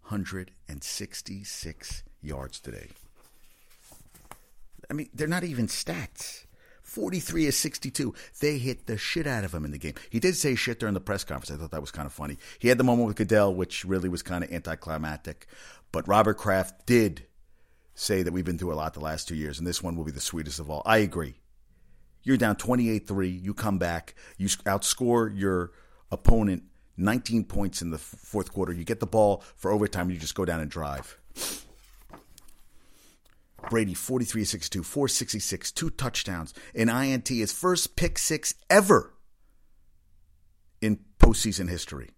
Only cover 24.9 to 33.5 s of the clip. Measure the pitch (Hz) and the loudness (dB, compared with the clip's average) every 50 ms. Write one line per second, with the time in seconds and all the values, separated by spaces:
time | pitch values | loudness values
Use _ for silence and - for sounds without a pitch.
24.9 | - - 131 120 120 120 113 107 101 98 98 98 92 90 87 85 - - - _ | -2 0 2 2 4 4 2 2 0 -2 0 2 2 0 0 -4 -8 -20 -20 _
25.9 | - - - - - - - - 117 110 107 101 92 87 - - - - _ _ | -20 -20 -10 -8 -8 6 10 10 10 10 8 4 2 0 -4 -12 -20 -20 _ _
26.9 | _ - 90 101 113 127 - - 113 113 95 - - 101 101 95 - - 87 85 | _ 0 0 2 2 0 0 0 0 0 0 0 -2 -2 -2 -2 -4 -6 -6 -6
27.9 | 80 78 - - - - - - - 104 92 - - 98 92 87 87 87 85 - | -6 -6 -8 -14 -18 -20 -18 -6 -4 -4 -4 -2 -2 -4 -2 -2 -2 -6 -4 -4
28.9 | 117 101 - 98 - 113 107 104 101 90 - - - - - 92 104 107 104 98 | -4 -4 -2 0 4 6 6 6 4 2 -4 -16 -20 -4 0 2 2 2 2 2
29.9 | - 98 90 90 90 82 78 78 - - 95 85 85 82 80 73 - 85 78 73 | 0 -2 -2 -2 -2 -4 -6 -8 -4 -2 -2 0 0 -2 -4 -4 -6 -6 -6 -6
30.9 | 69 67 - - - - - - - - - - - - - - - - - - | -6 -8 -10 -12 -18 -20 -20 -18 -12 -10 -8 -8 -8 -10 -14 -20 -20 -20 -20 -20
31.9 | - - - - - - - - - - - - - _ - - _ - - - | -20 -20 -20 -20 -20 -20 -20 -20 -20 -20 -20 -20 -20 _ -20 -20 _ -20 -20 -20
32.9 | - - - - _ _ _ _ - _ _ _ | -20 -20 -20 -20 _ _ _ _ -20 _ _ _